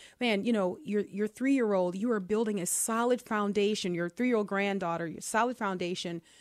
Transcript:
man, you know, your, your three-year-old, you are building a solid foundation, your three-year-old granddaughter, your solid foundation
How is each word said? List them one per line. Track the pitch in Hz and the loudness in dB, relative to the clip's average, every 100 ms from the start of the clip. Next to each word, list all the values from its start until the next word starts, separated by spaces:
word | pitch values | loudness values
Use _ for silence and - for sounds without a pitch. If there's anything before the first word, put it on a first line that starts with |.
| - - | -18 -4
man, | 247 202 | 0 2
you | 220 | 2
know, | 214 185 214 | 2 2 -2
your, | 294 208 | -2 -2
your | - 196 214 | -2 -4 -4
three-year-old, | - 269 269 220 190 180 | -2 2 2 4 2 2
you | 190 240 | 0 0
are | 214 | 0
building | 180 214 220 202 | 0 0 0 0
a | 175 | -2
solid | - - 226 240 247 | -2 0 0 2 0
foundation, | - 214 202 208 202 214 185 | 0 -2 0 2 2 2 -2
your | 170 170 | -2 -2
three-year-old | - 247 220 196 | 0 2 2 0
granddaughter, | 196 202 196 175 165 165 | 0 0 0 -2 -2 -4
your | - | -8
solid | - 220 240 240 | -2 0 0 0
foundation | 202 185 175 185 175 170 - - | -4 -2 -4 -4 -6 -8 -10 -20